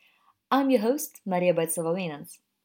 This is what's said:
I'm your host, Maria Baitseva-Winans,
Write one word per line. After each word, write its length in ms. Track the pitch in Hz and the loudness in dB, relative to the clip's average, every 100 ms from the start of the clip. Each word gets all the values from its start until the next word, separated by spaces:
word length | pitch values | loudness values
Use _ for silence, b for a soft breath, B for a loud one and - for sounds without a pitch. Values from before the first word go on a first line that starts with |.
| B B B B - | B B B B -2
I'm 220 | 269 269 | 0 4
your 100 | 247 | 2
host, 400 | 220 294 - - | 2 -2 -6 -12
Maria 300 | 196 180 180 | -4 0 2
Baitseva-Winans, 880 | 165 170 - 165 180 175 147 165 - _ _ | 2 0 -2 -2 -4 -4 -10 -14 -20 _ _